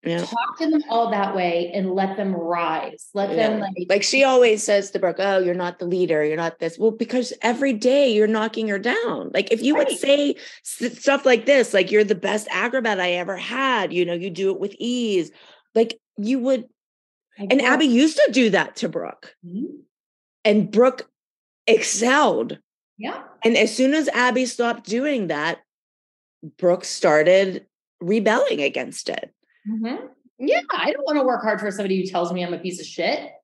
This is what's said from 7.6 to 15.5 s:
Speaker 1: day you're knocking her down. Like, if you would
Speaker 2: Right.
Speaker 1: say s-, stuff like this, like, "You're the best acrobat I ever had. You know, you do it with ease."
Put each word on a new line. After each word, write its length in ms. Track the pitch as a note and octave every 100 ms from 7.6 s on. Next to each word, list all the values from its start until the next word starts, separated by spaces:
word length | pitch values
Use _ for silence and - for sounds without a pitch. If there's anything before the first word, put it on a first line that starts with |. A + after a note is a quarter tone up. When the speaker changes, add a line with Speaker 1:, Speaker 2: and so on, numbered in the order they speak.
| C#4
Speaker 1:
day 400 | G#3+ A#3+ C#4 C#4
you're 140 | G#3 G#3+
knocking 400 | A3 A3 A3 A3
her 100 | G3
down. 520 | A3+ G4+ A#4 C#3+ E2+
Like, 160 | - G3+
if 100 | A3+
you 120 | B3 D4+
would 120 | C#5
Speaker 2:
Right. 100 | -
Speaker 1:
say 360 | C4+ C#4+ C#4+ - - -
s-, 340 | - - A#3 -
stuff 260 | - C4+ C4+
like 200 | A#3+ A3
this, 260 | C#4 A3
like, 160 | G3+ F#3
"You're 140 | G#3+
the 100 | G#3
best 320 | F#3+ G3 G#3 G#3
acrobat 500 | F#3 A#3 C4 A#3 G3
I 120 | F3+
ever 240 | F3 F3+ F#3
had. 560 | F3+ B3 C4+ A#3+ F3+
You 120 | E3+
know, 80 | F3
you 160 | F3 F#3+
do 200 | E3+ F#3+
it 80 | F#3+
with 140 | G3 -
ease." 520 | A#3 B3 A#3 F#3+ D3+ - -